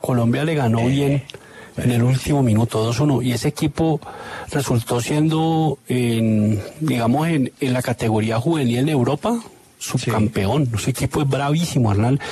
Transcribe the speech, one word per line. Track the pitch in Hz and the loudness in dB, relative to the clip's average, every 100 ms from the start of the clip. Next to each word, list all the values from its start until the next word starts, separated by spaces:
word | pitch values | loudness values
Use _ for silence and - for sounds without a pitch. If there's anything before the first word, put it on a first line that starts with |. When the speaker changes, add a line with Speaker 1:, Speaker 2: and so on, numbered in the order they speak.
Speaker 1:
Colombia | - 127 117 131 | -2 0 2 0
le | 156 156 | 0 0
ganó | 123 117 | 0 2
Speaker 2:
Eh, | 120 | 2
Speaker 1:
bien | 139 143 143 - - - - - - | 2 2 0 -4 -14 -20 -20 -14 -4
en | 120 | 0
el | 120 | 2
Speaker 2:
bueno, | 120 131 | 2 2
Speaker 1:
último | - 147 | 0 2
Speaker 2:
sí. | 127 | 2
Speaker 1:
minuto, | 107 117 - | 2 2 0
dos | 113 120 | 0 0
uno, | 147 131 | 2 2
y | 123 | 0
ese | 120 - | -2 -2
equipo | - 156 - 160 147 - - - - - | -2 -2 0 0 -2 -6 -16 -14 -14 -8
resultó | 147 131 123 - 123 | -4 0 -2 0 -2
siendo, | 120 151 160 156 160 160 160 135 - | 0 0 2 2 2 2 0 -2 -4
en, | 123 120 113 110 110 104 107 - - | -2 0 0 2 2 2 0 -4 -6
digamos, | 156 127 113 139 165 | -2 0 2 2 2
en, | 160 127 - | 0 -2 -2
en | 139 | -2
la | 127 | 0
categoría | 123 120 117 107 110 113 | -2 -2 0 0 0 0
juvenil | 123 160 123 120 | 0 0 0 0
en | 143 | 2
Europa, | 147 123 143 214 233 - - - - | 2 0 0 -2 -2 -6 -20 -20 -16
Speaker 2:
Sí. | - - | -6 -4
Speaker 1:
subcampeón. | 120 110 104 - 98 135 131 110 | 0 0 0 0 0 0 0 -2
Ese | - | -4
equipo | 127 135 151 | -2 -2 0
es | 143 | 0
bravísimo, | 135 143 156 170 143 113 | 0 0 0 0 2 2
Hernán, | 101 113 139 - | 2 2 0 -2